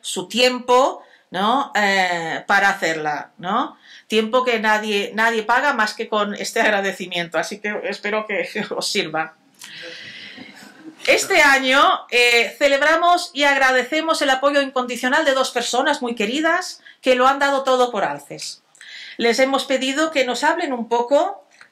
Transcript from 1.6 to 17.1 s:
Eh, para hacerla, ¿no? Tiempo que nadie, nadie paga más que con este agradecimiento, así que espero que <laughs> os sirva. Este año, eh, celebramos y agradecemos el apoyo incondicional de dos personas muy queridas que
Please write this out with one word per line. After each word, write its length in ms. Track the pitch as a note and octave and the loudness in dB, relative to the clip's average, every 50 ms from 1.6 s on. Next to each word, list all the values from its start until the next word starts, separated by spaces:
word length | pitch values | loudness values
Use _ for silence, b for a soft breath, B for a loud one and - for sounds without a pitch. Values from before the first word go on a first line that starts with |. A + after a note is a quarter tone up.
| - - - | -2 -2 -2
Eh, 680 | G#3 G#3 G3 G3 F#3+ F#3 F3+ F3 E3+ E3 D#3+ C#3+ - - | 0 2 2 2 2 2 0 -2 -4 -4 -6 -6 -8 -2
para 240 | - G3+ G3 G3 G3 | 0 2 4 4 2
hacerla, 600 | F#3+ G3 F3+ D#3+ D#3+ D#3 D3+ D3+ D3 C#3 - - _ - | 0 0 -2 -2 -2 -2 -4 -4 -6 -6 -10 -14 _ -10
¿no? 360 | - F3+ G#3 B3 D4+ D4+ B B B B B B B | -6 -2 -2 -2 -2 -4 B B B B B B B
Tiempo 360 | _ A3 G#3+ G#3+ G#3+ B3 B3+ A#3 | _ 0 0 0 2 0 0 2
que 160 | B3 A#3 A3 | 2 0 0
nadie, 540 | G#3+ A3 G#3+ G#3 G#3+ G#3+ G#3 G3+ G3 - G3 | 2 0 0 0 0 -2 -2 -2 -2 -2 -2
nadie 260 | G#3+ A3+ A#3 A#3 G#3+ | 0 0 0 0 -2
paga 320 | G#3 A3 A#3 B3+ C#4+ D4 C4 | 0 0 0 2 2 0 0
más 220 | A3+ G#3+ G#3 - | 0 -2 -2 -4
que 120 | - A3+ | -8 -6
con 280 | G#3+ A3 G#3 G#3 G3+ G3 | -4 -2 -2 -2 -2 -4
este 260 | - F#3+ - - - | -8 -8 -4 -2 0
agradecimiento, 760 | F3+ G#3+ G#3+ G3 G3 G3 F3+ - F3+ F3 F3+ F3 E3+ E3+ - D#3+ | 0 2 0 0 -2 -4 -6 -6 -10 -8 -6 -6 -6 -2 -4 -4
así 200 | E3+ - G#3 G3 | -4 -4 -10 -8
que 140 | - G#3 G#3 - - | -8 -8 -8 -6 -6
espero 420 | F#3 G3 - - G#3 G#3 G#3+ G#3+ | -8 -8 -6 -6 -4 -4 -4 -4
que 200 | - G3+ F3+ - - - G#3 G3+ | -4 -6 -6 -6 -6 -6 -8 -8
<laughs> 20 | - | -6
os 180 | - - - | -6 -6 -6
sirva. 460 | - - G#3 - D#3 D#3 D#3 D#3+ D#3 - _ _ _ _ B B B B B B B B B B B B B B B B B B B B B B B B B - - - - - | -4 -4 -4 -4 -4 -6 -6 -6 -8 -12 _ _ _ _ B B B B B B B B B B B B B B B B B B B B B B B B B -20 -20 -20 -6 0
Este 340 | - D#4 - - - G4 E4 | 2 2 2 2 2 2 4
año, 400 | D4+ C#4+ C4+ C4 C4 B3+ C4 C#4 D#4+ F#4 F4+ - - - | 6 6 4 4 2 2 4 4 4 4 2 0 -4 -2
eh, 440 | A3+ A#3+ A#3+ A#3+ A#3+ A#3 A3+ - - - | 2 2 4 4 4 2 2 0 -2 0
celebramos 720 | D4 C#4 C#4 C4+ D4 D#4 D#4+ E4 F4 E4+ F4 F4 - - - | 2 2 4 4 4 4 4 4 4 4 4 2 0 -6 -2
y 120 | C4+ C#4+ | 0 2
agradecemos 760 | C#4+ C#4 C4+ C4+ C4 B3+ B3+ A#3+ - D#4 D#4 D#4+ D#4+ D#4 D#4 | 2 4 4 4 4 4 2 0 0 -2 -2 0 0 0 0
el 80 | D4+ C#4 | 2 2
apoyo 320 | C4 C4 C#4 C#4+ C#4+ C#4+ | 2 2 2 2 2 2
incondicional 640 | C#4 C4+ C4 B3+ B3 B3 B3 A#3 B3+ B3+ C#4 D#4+ D#4+ | 0 0 -2 -4 -4 -4 -6 -4 0 0 2 2 2
de 80 | C#4 C4 | 2 2
dos 160 | B3+ - - | 2 0 0
personas 540 | - B3 - - - B3 C#4+ D#4 C#4+ - B3 | -2 -4 -4 0 0 0 2 0 0 -2 -4
muy 100 | A#3 A#3 | -6 -4
queridas 720 | A#3+ G3+ G#3+ B3+ D4+ D#4 E4 E4+ F#4 F4+ - - B B B B B | -4 -4 -2 -2 0 0 0 0 0 -4 -8 -14 B B B B B
que 140 | - C4 | 0 2